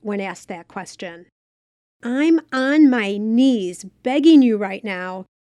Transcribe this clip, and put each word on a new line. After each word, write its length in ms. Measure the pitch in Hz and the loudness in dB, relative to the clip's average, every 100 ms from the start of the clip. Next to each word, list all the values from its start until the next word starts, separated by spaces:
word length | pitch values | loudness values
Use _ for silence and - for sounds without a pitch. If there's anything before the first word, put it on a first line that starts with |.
when 200 | 214 202 | -10 -8
asked 260 | 196 175 - | -8 -12 -14
that 180 | 175 170 | -16 -14
question. 580 | - 180 - 185 170 180 _ _ _ _ _ _ _ | -16 -16 -16 -16 -18 -20 _ _ _ _ _ _ _
I'm 360 | 233 254 311 330 - | -6 -2 2 0 -2
on 380 | 262 262 302 294 | -4 0 4 4
my 260 | 247 202 202 | 4 -2 -4
knees 680 | 214 226 269 240 180 175 190 _ | -2 2 2 0 -4 -10 -16 _
begging 400 | 247 269 302 311 | -4 2 6 6
you 140 | 254 214 | 6 0
right 260 | 202 196 | -4 -8
now 420 | 220 185 185 190 185 _ | -8 -8 -8 -12 -16 _